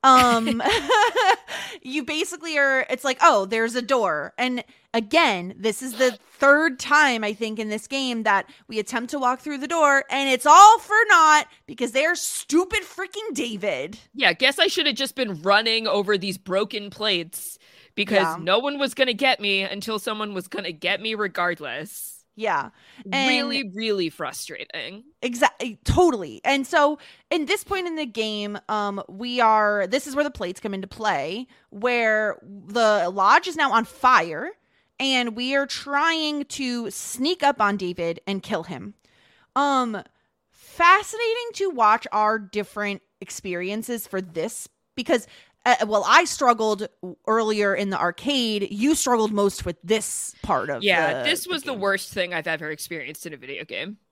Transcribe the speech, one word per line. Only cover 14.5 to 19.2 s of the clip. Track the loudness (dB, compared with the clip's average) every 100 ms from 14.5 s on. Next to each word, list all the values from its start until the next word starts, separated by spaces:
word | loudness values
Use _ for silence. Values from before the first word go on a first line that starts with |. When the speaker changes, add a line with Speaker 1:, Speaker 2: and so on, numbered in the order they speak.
| 2
Speaker 2:
I | 0
should | 2 -2
have | -2
just | -6 -4
been | -6 -4
running | 2 2 2 -2 0
over | -2 0 -2
these | -2 -8
broken | -4 -2 -2 -6 -12
plates | -6 -4 -2 -4 -12 -16 -16 _ _ _ -6
because | 0 2 0 -2
Speaker 1:
Yeah. |
Speaker 2:
no | 0 0
one | 0 -4
was | -4
gonna | 0 -2
get | 2